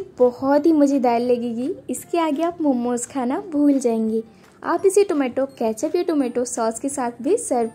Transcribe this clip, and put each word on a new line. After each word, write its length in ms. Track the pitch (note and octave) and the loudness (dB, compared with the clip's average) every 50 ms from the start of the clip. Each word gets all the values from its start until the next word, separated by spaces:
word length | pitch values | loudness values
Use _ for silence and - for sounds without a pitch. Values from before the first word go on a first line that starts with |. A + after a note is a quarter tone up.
| F#4+ - - - | 6 2 0 2
बहुत 460 | B3 B3 A#3+ - C4+ C4+ C#4+ D4 D4 | 2 2 2 0 0 2 2 4 4
ही 80 | E4 D#4+ | 4 4
मज़ेदार 460 | D4 C#4+ C4+ C#4+ C4+ A#3+ A#3+ A#3 A#3 | 6 4 4 4 2 2 2 2 2
लगेगी, 500 | A#3+ B3 B3 A#3+ A#3 A#3+ A3+ A#3 B3+ D#4 G#4 - - - | 2 2 0 0 0 -4 -4 -4 -4 -6 -6 -8 -8 -8
इसके 280 | B3+ - - - - | -8 -8 -6 -4 -2
आगे 260 | E4+ E4 D#4 C#4 D#4 E4 | 0 0 0 0 -2 -2
आप 180 | F4 F4 E4+ | -4 -2 -2
मोमोज 440 | D#4 C#4+ B3+ A#3+ A#3+ A#3+ B3 A#3 - | 0 0 0 0 0 -2 -2 -4 -6
खाना 320 | - - C#4 A#3+ B3 C#4 F#4+ G#4+ F#4+ | -6 -6 -4 -4 -2 -4 -4 -6 -4
भूल 280 | D4 C#4+ D4 C#4+ C#4 C4 | 0 2 4 4 4 4
जाएंगे। 440 | B3 A#3+ A3+ A3+ A3 A3 A3 A3+ A3+ - - - - - _ - - | 2 0 0 0 0 0 -2 -2 -4 -6 -18 -20 -20 -20 _ -10 -4
आप 220 | - E4 F4 G#4 | -2 -2 2 2
इसे 180 | F#4+ F#4+ G#4 G4+ | 4 4 4 2
टोमेटो 420 | G4+ E4+ C#4+ C4 B3 - C4 C4+ C4+ - | 2 2 -2 -2 -2 0 -2 -4 -4 -4
केचप 380 | - A#3+ A3 A3 - D4+ D#4+ - | -4 -4 -4 -2 -2 -4 -2 -2
या 80 | F4 F4 | -2 -2
टोमेटो 420 | F4 D#4+ C#4+ B3+ A#3 - A#3+ B3+ | 0 0 0 -2 -2 -2 -4 -4
सॉस 340 | B3+ - B3 A3+ A3+ A#3 - | -4 -4 -4 -2 -4 -4 -4
के 100 | - C#4 | -8 -6
साथ 320 | C#4 C#4 B3 A#3+ A#3+ - | -6 -4 -6 -6 -6 -6
भी 140 | A#3 D4 G#4 | -2 -2 -2
सर्व 320 | B4 - - C#4+ A#3+ A#3 A3+ | -2 0 -2 -2 -2 -2 -2